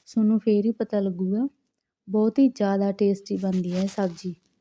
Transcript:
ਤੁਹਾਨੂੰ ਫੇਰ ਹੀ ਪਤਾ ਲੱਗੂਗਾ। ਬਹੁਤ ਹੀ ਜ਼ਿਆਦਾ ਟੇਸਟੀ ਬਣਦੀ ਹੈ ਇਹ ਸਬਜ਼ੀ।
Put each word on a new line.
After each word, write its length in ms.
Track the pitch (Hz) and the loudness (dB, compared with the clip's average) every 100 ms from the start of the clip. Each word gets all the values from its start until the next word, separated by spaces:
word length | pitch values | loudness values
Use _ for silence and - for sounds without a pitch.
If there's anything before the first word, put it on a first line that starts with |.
| - | -8
ਤੁਹਾਨੂੰ 300 | - 214 220 | 0 2 2
ਫੇਰ 260 | 220 208 | 2 2
ਹੀ 80 | 214 | 2
ਪਤਾ 280 | 226 262 208 | -2 -2 -2
ਲੱਗੂਗਾ। 480 | 196 175 185 208 277 - _ _ _ _ - | -2 -2 -2 -2 -4 -6 _ _ _ _ -6
ਬਹੁਤ 300 | 214 220 220 | 0 0 4
ਹੀ 100 | 269 | 2
ਜ਼ਿਆਦਾ 440 | 262 202 196 196 | 2 0 0 0
ਟੇਸਟੀ 440 | 196 202 196 - 196 | 0 0 0 -4 -4
ਬਣਦੀ 360 | 190 185 175 | -2 -2 -2
ਹੈ 100 | 180 | -2
ਇਹ 60 | 196 | -4
ਸਬਜ਼ੀ। 460 | 202 190 165 185 165 _ _ | -2 -4 -4 -12 -12 _ _